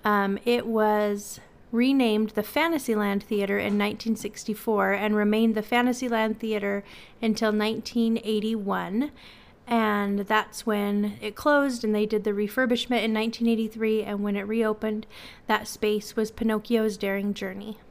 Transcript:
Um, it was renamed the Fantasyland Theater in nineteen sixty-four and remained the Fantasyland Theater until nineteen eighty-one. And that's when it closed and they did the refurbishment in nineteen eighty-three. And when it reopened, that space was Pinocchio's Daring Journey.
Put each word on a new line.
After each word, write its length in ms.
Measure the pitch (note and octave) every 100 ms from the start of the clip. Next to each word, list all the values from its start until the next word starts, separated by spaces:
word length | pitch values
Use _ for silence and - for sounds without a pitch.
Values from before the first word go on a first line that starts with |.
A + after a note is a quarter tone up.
Um, 340 | G#3+ G#3 G3 G3
it 220 | A#3+ A#3+ A#3
was 720 | A3 G#3+ G#3+ G#3 G3+ - - - - -
renamed 600 | A3+ B3+ C#4 A#3+ G#3+ G#3+
the 120 | -
Fantasyland 800 | G#3 - E4 D#4+ B3+ G#3+ G#3 G3
Theater 360 | - G#3 G3 G3+
in 180 | G#3 G#3
nineteen 400 | G#3 G#3+ A3+ A3
sixty-four 760 | G#3 - - G#3+ - G#3 F#3+
and 240 | G3 G#3 G#3+
remained 380 | G#3 G#3+ A3+
the 80 | G#3+
Fantasyland 760 | G#3+ A#3+ B3 B3 B3+ A3+ A3 A3
Theater 460 | A3 G#3+ G3+ G3+ G3+ - - -
until 320 | A3+ G#3+ A3
nineteen 680 | G#3+ G#3 A3 - A#3+ A3+ A3+
eighty-one. 880 | - G#3+ G#3+ A3+ G3+ F#3 F3 G#3 D4 - - - - - -
And 540 | A#3 A3 G#3 G3+ G3+
that's 440 | G3 G#3+ - -
when 540 | - G#3 G#3 G#3 G#3 G#3
it 140 | G#3+
closed 500 | G#3 D4 D4 C#4 A#3+
and 100 | A3
they 120 | G#3+ G#3+
did 180 | G#3+
the 60 | G#3
refurbishment 720 | G3+ G#3 A#3 B3+ A#3+ - A#3+
in 100 | A3
nineteen 360 | A3 A3 A3+ A#3
eighty-three. 560 | A3+ A3 A3 A3 A3
And 180 | G3+ G3+
when 140 | G#3 G3+
it 100 | G3+
reopened, 600 | A3 A3 G#3+ A3 G#3+ - - - - -
that 200 | G#3+ -
space 460 | - G#3+ G#3+ - -
was 140 | A3
Pinocchio's 680 | - A3+ G#3+ G#3+ A#3 A3 G3+
Daring 380 | G3 G3 G3+
Journey. 440 | G3+ F#3+ G3 G3+ G#3+ -